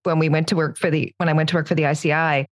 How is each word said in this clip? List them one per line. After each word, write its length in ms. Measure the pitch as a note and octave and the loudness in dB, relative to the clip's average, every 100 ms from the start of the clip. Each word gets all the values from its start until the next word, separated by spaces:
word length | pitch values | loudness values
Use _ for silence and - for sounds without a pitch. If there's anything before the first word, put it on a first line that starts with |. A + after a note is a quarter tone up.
when 160 | F3 D#3+ | -2 0
we 80 | D#3+ | 2
went 220 | D#3 E3 | 2 0
to 80 | F3 | 0
work 200 | D3+ - | -2 -2
for 140 | F3 | 0
the, 220 | D3+ - - | 0 -2 -4
when 140 | E3+ | 0
I 40 | |
went 140 | D#3 D#3 | 0 0
to 80 | F3 | -2
work 120 | D3+ | 0
for 80 | D#3+ | 0
the 100 | C#3+ | 0
I 80 | |
C 180 | D3 D#3 | 0 0
I, 340 | D3+ D#3+ C#3 C3 | 0 0 0 -4